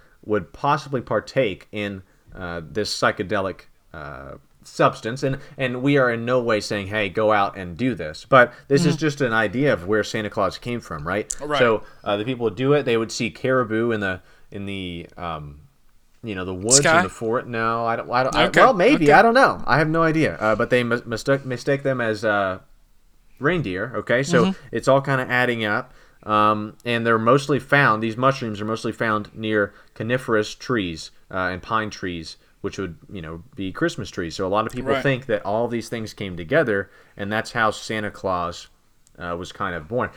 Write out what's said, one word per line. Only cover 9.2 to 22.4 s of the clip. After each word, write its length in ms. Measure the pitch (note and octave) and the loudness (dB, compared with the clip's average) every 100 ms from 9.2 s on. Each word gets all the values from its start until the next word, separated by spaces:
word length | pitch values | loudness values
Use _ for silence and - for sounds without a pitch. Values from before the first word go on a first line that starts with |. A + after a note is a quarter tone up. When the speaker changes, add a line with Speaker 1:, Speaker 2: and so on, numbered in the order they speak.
Speaker 1:
an 100 | B2+ | 0
idea 400 | A2 G#2+ A2+ C#3+ | 2 0 2 2
of 160 | G2+ F2 | 0 2
where 160 | G#2+ | 0
Santa 260 | G2+ A#2 G#2 | 0 -4 -4
Claus 260 | - F#2+ - | -2 -2 -2
came 240 | B2 A#2+ | -6 -8
from, 240 | - D#2 D#2+ | -8 -8 -4
right? 260 | G2+ - - | -4 -4 -6
Speaker 2:
Right. 180 | D3 C#3+ | -2 2
Speaker 1:
So, 240 | A#2+ G#2+ - - | 4 2 -2 -10
uh, 120 | - G#2 | -4 -2
the 80 | |
people 200 | G#2+ B2 | -2 -2
would 100 | A2+ G2 | -2 0
do 180 | C3+ | 2
it. 100 | D3 | 2
They 120 | B2+ A2+ | 4 0
would 140 | A2+ | 0
see 180 | - A#2+ | -4 -6
caribou 600 | - B2+ C3 A2+ A2 A#2 | -2 0 0 0 0 0
in 80 | A2 | 0
the, 200 | G2 F#2 - - - | -2 -4 -10 -20 -16
in 140 | G2+ G2 | -12 -8
the, 420 | G2 F#2 E2+ - - | -8 -8 -10 -12 -10
um, 440 | F2 D#2+ D2 D2 - _ _ _ _ _ | -8 -8 -10 -16 -20 _ _ _ _ _
you 100 | A2+ | -10
know, 120 | F#2+ F#2 | -6 -6
the 80 | |
woods 240 | F#2 G#2 C3 | -4 0 2
Speaker 2:
Sky? 220 | E3 D#3+ | 4 2
Speaker 1:
or 20 | |
the 60 | F#2+ | 2
fort. 360 | - A2+ A#2+ A#2+ | -4 -4 -4 -4
No, 380 | A#2 A2+ A#2 A#2 | -4 -2 -2 -2
I 100 | A#2 | -4
don't. 140 | - | -2
I 120 | B2 | 0
don't. 100 | C3 | 0
I, 100 | - F3 | 2 2
Speaker 2:
Okay, 140 | - | 6
Speaker 1:
well, 100 | A3+ | 6
maybe. 320 | G#3 G3+ C#4+ | 6 4 6
Speaker 2:
okay. 80 | D3 | 8
Speaker 1:
I 80 | D#3 | 8
don't 140 | A3+ | 8
know. 280 | A#3+ A#3+ F2+ G#2 | 6 4 2 2
I 100 | C3 | 2
have 100 | D#3 | 2
no 140 | E3 | 2
idea. 340 | D#3+ D#3+ B2 E2 | 2 2 0 0
Uh, 160 | G#2+ G#2+ | 0 2
but 140 | A#2 | 2
they 120 | B2+ | 2
mis-, 220 | A#2+ A#2 | 2 -2
mistake, 400 | A#2 A2+ - C#3 | -4 -4 0 0
mistake 380 | C3+ B2 - C#3 | -2 -4 -2 0
them 180 | C#3 C3 | 0 -2
as, 240 | A2+ G#2+ | -2 0
uh, 360 | A2 G2+ | 0 2